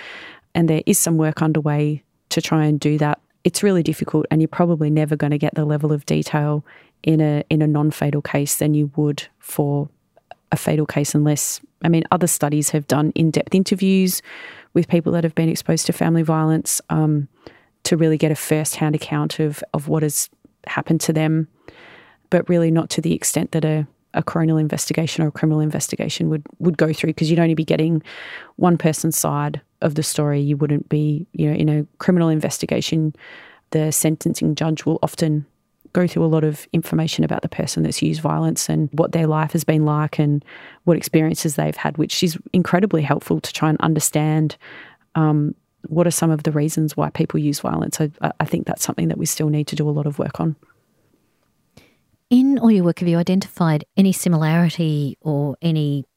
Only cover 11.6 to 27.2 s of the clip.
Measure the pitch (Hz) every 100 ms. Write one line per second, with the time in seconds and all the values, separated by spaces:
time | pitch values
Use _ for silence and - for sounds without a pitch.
11.6 | - - 165 165 - 175 175 - 147 151
12.6 | 147 156 147 143 151 - 160 - - 190
13.6 | 190 190 190 190 185 - - - - -
14.6 | - - 170 175 160 170 165 156 165 -
15.6 | - 165 - - 165 165 165 156 156 160
16.6 | - - - 156 156 151 139 _ - -
17.6 | _ _ - 165 160 156 160 151 - 156
18.6 | 151 - 156 151 - 151 147 - 156 147
19.6 | - 151 143 156 151 - - _ _ _
20.6 | - - - 160 - 156 156 160 156 _
21.6 | - - - - - _ - 175 - 175
22.6 | 165 165 156 - 165 160 - 147 170 165
23.6 | 156 156 147 _ _ - - 165 160 156
24.6 | 151 151 - 160 160 - 156 - 160 151
25.6 | 151 151 - - - - 165 156 - -
26.6 | 170 156 156 156 165 156